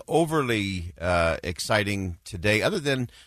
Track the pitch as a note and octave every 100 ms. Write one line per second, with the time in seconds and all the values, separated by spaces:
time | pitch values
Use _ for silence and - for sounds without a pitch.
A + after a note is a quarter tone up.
0 | - D3 E3 D#3+ B2+ A2 G2 F#2+ E2+ -
1 | F2 F2 E2 D#2+ E2 F2 - G#2+ G2+ G2+
2 | F#2 F2 - F#2+ G#2 G#2+ G#2+ G3 C#3+ C3+
3 | A#2+ -